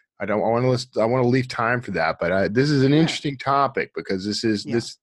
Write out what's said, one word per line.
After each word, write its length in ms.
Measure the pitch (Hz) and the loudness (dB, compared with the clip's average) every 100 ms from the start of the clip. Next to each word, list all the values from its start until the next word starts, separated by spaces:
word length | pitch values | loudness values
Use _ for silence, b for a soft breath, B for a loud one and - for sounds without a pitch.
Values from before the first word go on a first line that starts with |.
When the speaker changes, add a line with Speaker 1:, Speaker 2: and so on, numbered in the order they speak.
| b - | b -10
Speaker 1:
I 80 | 101 | -4
don't, 140 | 104 | -2
I 60 | 95 | 0
wanna 200 | 117 127 | 2 2
list, 280 | 127 - 113 | 0 -2 -2
I 60 | |
wanna 240 | 110 127 123 | 0 2 2
leave 180 | 131 127 | 2 0
time 340 | - 117 123 | -2 -2 -2
for 120 | 117 | -4
that, 240 | 87 80 - | -2 -2 -2
but 140 | 85 | 0
I, 160 | 95 98 | 0 0
this 200 | 110 143 | 2 2
is 140 | 147 | 2
an 100 | 135 | 4
Speaker 2:
Yeah. 60 | 147 | 4
Speaker 1:
interesting 380 | 160 - 151 135 | 4 0 -6 -6
topic 540 | - 139 135 - - | -2 0 0 -2 -6
because 320 | - - 98 98 | -6 -6 -4 -4
this 160 | 104 | -2
is, 240 | 117 104 - | 0 -2 -2
Speaker 2:
Yeah. 80 | |
Speaker 1:
this, 240 | 117 - - | -4 -4 -10